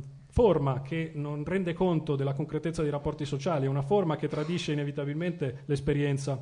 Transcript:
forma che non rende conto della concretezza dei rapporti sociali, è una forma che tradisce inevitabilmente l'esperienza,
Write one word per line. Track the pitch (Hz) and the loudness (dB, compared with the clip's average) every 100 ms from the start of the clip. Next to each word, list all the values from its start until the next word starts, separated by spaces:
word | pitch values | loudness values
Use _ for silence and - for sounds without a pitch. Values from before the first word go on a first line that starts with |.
| - - - | -8 -16 -2
forma | - 233 156 139 135 | 4 6 6 4 0
che | - 165 160 151 | -2 -4 -4 -4
non | 147 147 | -6 -4
rende | 151 190 175 | -2 0 0
conto | 165 185 160 156 139 | 2 2 2 2 0
della | 135 | 0
concretezza | 139 143 151 160 165 | 0 -2 -2 -2 0
dei | 147 | 0
rapporti | 143 156 147 143 | 0 -2 -4 -4
sociali, | 139 180 156 135 | -2 0 0 2
è | |
una | 139 | 0
forma | 139 208 175 147 | 2 2 4 0
che | - | -2
tradisce | 151 151 175 170 | -2 -2 -2 0
inevitabilmente | 147 143 143 143 147 175 170 135 - - | -2 -2 -4 -4 -2 -2 -2 -4 -4 -2
l'esperienza, | 139 139 143 143 139 139 131 | 0 2 2 2 0 -2 -4